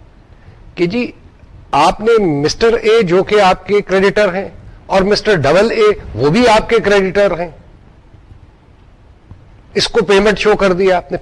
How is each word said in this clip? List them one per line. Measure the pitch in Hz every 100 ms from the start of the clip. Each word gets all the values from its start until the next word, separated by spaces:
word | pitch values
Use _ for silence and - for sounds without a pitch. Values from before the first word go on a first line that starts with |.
| - _ - - - - - -
کہ | 170
جی | 233 240 - - _ - - -
آپ | 139 160 -
نے | 220 226 190
مسٹر | 143 147 - 233 -
اے | 208 226
جو | 185 180
کہ | - 208
آپ | 190 190 -
کے | 208
کریڈیٹر | - 190 196 190 208 180
ہیں | 190 - - - -
اور | 190
مسٹر | 190 208 220 190
ڈبل | 139 170 226
اے | - 214 196 -
وہ | 101 139
بھی | 190 247
آپ | 214 220
کے | 226
کریڈیٹر | 190 202 190 196 202 170
ہیں، | 175 - - - - - - - - - - _ _ - - - - - - - - - -
اس | - -
کو | 240 175
پیمنٹ | 196 208 202
شو | 214 208
کر | 196
دیا | 175 190 175
آپ | -
نے، | 131